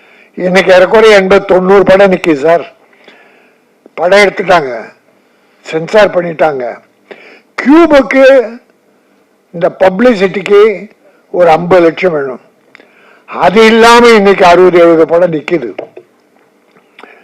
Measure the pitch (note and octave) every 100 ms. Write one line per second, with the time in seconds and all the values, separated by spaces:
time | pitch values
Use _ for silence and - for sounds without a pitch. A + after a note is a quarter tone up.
0 | _ _ _ - F3+ F#3 F3 F#3 F3+ A3
1 | A3 G3+ F#3+ G3 - F#3 F#3 G3 F#3+ F#3+
2 | G3+ F3+ F3 C#3+ D#3 E3+ B2+ _ _ _
3 | _ - _ _ _ _ _ _ _ -
4 | E3+ G3 G3 F#3 F3+ F3+ C3 A#2 G2 _
5 | _ _ _ _ _ _ - D#3+ E3 G#3+
6 | G3+ F3+ F3 D#3 D#3+ C#3 A#2+ G2 _ _
7 | - - - _ _ - A3 D#4 E4 C#4+
8 | A#3+ C4+ C4+ C4+ A3 A#3+ _ _ _ _
9 | _ _ _ _ _ F3 E3+ - F#3 F#3
10 | B3 G#3 F#3+ G3 F3+ G3+ A3 F3+ G3+ _
11 | _ _ _ - E3+ D#3+ F3 F3+ E3 D#3
12 | F#3 D3+ C#3 A#2 _ _ _ _ _ _
13 | _ _ - B2 E3+ G3 A3+ A3+ A#3 A#3+
14 | A#3 A3 G3 F#3+ F3+ F3 F#3 E3+ E3+ D#3+
15 | D#3+ E3+ F3+ D#3 - E3+ A#2+ F#2 - -
16 | _ _ _ _ _ _ _ _ _ _
17 | - _